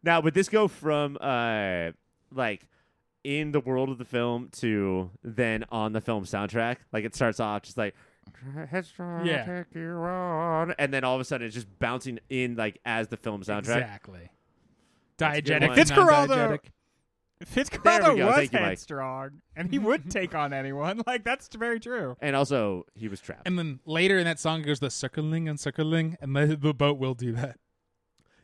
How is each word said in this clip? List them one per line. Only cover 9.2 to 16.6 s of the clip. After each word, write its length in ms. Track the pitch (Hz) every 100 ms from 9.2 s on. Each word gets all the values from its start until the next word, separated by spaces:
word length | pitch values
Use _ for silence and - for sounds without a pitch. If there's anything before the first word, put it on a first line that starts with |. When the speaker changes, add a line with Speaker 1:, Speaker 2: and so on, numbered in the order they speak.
| 175
Speaker 2:
Yeah. 180 | 151 117 180
Speaker 1:
take 100 | 175
you 160 | 165 165 170
on," 720 | 170 185 180 160 170 160 165 -
and 160 | 143
then 100 | 135
all 120 | 127 131
of 60 |
a 40 | 127
sudden 220 | 135 117
it's 80 | 110
just 240 | 104 95
bouncing 400 | 120 123 131 117 -
in, 280 | 131 127 117
like, 220 | 110 - -
as 220 | 113 110
the 100 | 113
film 240 | 113 104
soundtrack? 400 | 95 104 104 120
Speaker 2:
Exactly. 480 | 123 101 - 90 87 _ _ _ _ _ _ _ _ -
Speaker 1:
That's 220 | 156 147
a 20 |
good 220 | 139 151
Speaker 2:
Diegetic 40 | -
Speaker 1:
one. 100 | -
Speaker 2:
and 100 | 320
Speaker 3:
Fitzcarraldo 380 | - 359 294 285
Speaker 2:
non-diegetic. 300 | 262 233 -